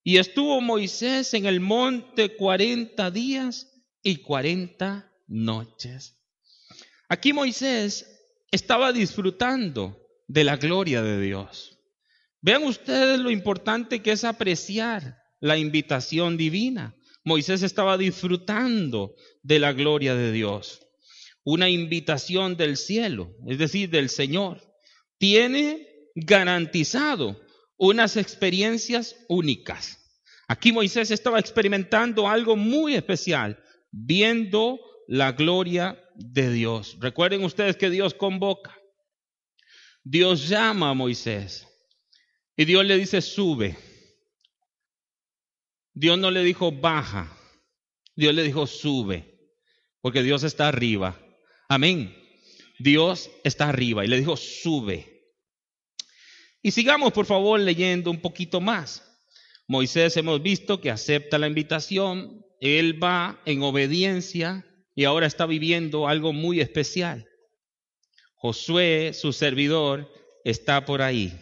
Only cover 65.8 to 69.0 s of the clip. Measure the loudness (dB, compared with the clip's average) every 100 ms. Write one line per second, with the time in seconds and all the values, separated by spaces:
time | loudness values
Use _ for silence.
65.8 | 0 -2 0 0 -2 -2 -2 0 0 -2
66.8 | -2 -4 -6 -8 -16 _ _ _ _ _
67.8 | _ _ _ _ _ _ -2 -2 0 2
68.8 | 4 2